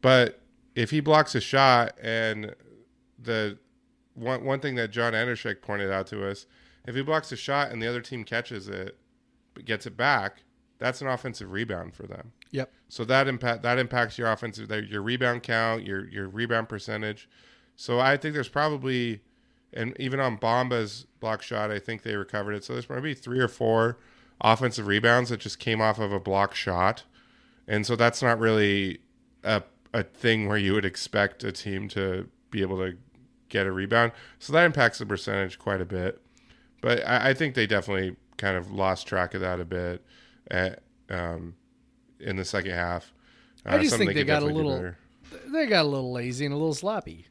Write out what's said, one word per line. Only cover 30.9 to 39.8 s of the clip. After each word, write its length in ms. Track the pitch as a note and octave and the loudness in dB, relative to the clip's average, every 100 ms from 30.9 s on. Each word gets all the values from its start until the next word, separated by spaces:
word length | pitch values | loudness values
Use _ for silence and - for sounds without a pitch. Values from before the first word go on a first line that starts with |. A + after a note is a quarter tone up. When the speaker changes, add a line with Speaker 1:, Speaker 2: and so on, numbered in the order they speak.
| F2 - G#2 G2+ - | -4 -2 0 0 0
Speaker 1:
a 80 | - | -8
team 360 | F#2 - F#2+ G#2 | -8 -6 -6 -6
to 400 | - F#2+ F#2 F#2 _ _ | -2 -2 -2 -6 _ _
be 120 | - | -2
able 160 | F#2+ F#2+ | -2 0
to 200 | F#2 F2+ - _ - _ _ | -4 -6 -16 _ -20 _ _
get 180 | G2+ G2 | 0 0
a 40 | |
rebound. 420 | F#2 G2 A#2 A#2 - - - | -2 2 4 2 0 -20 -18
So 140 | - | 0
that 120 | D#3 E3+ | 4 4
impacts 340 | C#3+ A#2 - | 6 4 2
the 60 | G#2+ | -4
percentage 540 | G2 - G2+ F#2+ - | -4 -2 -2 -2 -4
quite 220 | - G2 | -2 -2
a 40 | F2+ | -2
bit. 360 | F#2 F2+ - _ _ _ - _ _ | -2 -4 -4 _ _ _ -20 _ _
But 240 | A#2 A#2+ - | 0 0 2
I, 240 | A#2+ A#2+ | 2 4
I 40 | |
think 220 | C3 D#3 B2+ | 2 0 0
they 120 | G#2+ | 2
definitely 480 | G#2 F#2+ G2 F#2+ F#2 _ - | 2 0 -2 -2 -6 _ -4
kind 180 | G2 F#2 | -2 -2
of 140 | F#2 | -4
lost 360 | G2 F#2+ F#2 - | 0 0 0 -2
track 260 | F#2+ F2+ | -2 0
of 80 | F#2+ | -2
that 180 | F#2 F2+ | -4 -4
a 60 | E2+ | -4
bit 380 | F2+ | -4